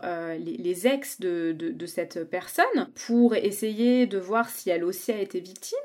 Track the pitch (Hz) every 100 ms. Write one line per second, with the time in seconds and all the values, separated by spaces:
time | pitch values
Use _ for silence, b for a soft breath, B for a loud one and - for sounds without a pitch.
0 | 175 170 165 165 165 160 175 175 226 277
1 | 277 - 185 170 165 160 165 160 170 180
2 | 170 175 165 175 - - 453 339 180 -
3 | - 233 240 214 202 202 220 214 240 254
4 | 240 196 185 226 233 - 185 170 170 185
5 | - 214 196 180 185 196 - 508